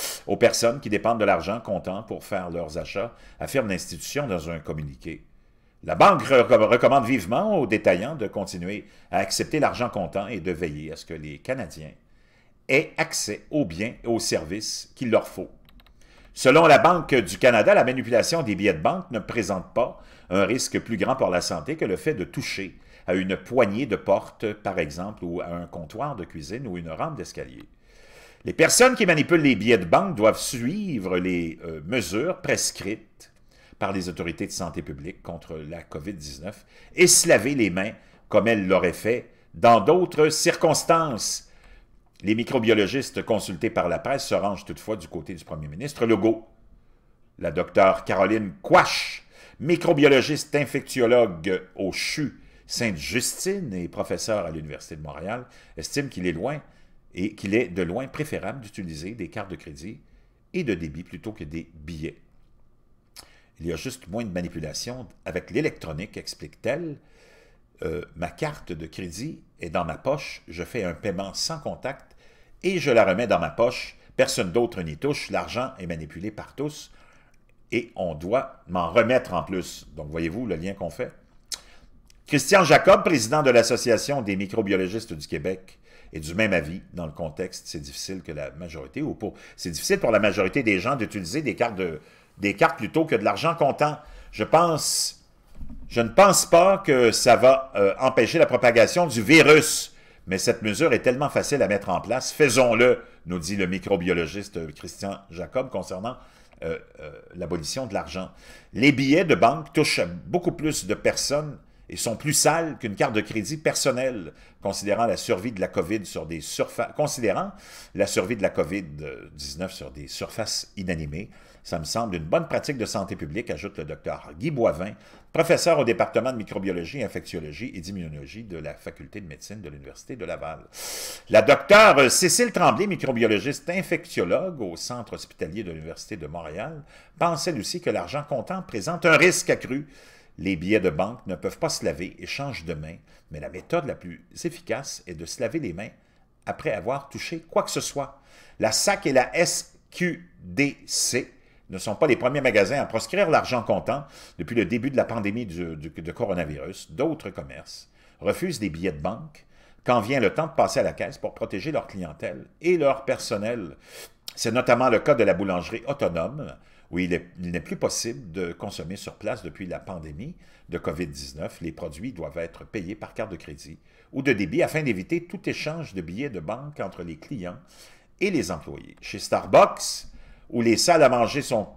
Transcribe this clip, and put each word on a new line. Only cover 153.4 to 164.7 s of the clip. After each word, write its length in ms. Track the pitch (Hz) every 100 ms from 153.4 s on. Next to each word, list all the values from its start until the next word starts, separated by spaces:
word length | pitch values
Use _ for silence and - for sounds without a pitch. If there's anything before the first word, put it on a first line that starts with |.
| - 123
comptant 420 | 104 98 - 131 147 - - -
depuis 180 | 80 117
le 80 |
début 260 | 92 120 127
de 60 | 127
la 80 |
pandémie 420 | 98 117 101 110 117
du, 300 | 82 87 80
du, 140 | 80
de 220 | 82 82
coronavirus. 800 | 85 110 90 78 71 76 98 -
D'autres 380 | 78 156 151 101
commerces 600 | 90 71 65 - - - _ _ -
refusent 380 | 87 101 185 135
des 100 | 104
billets 240 | 80 92
de 80 | 76
banque 440 | 85 113 156 - _ _ _ _
quand 160 | - 123
vient 220 | 104 139
le 120 | 107
temps 140 | - 160
de 60 |
passer 260 | - 101 135
à 40 |
la 100 | 98
caisse 240 | 76 95 -
pour 180 | 107 -
protéger 380 | 110 101 139
leur 120 | 143 -
clientèle 600 | 98 85 73 107 67 - _
et 160 | 165 180
leur 260 | 139 131
personnel. 720 | - 131 - 107 107 120 85 65 - - - _ - -
C'est 180 | 117
notamment 360 | 117 123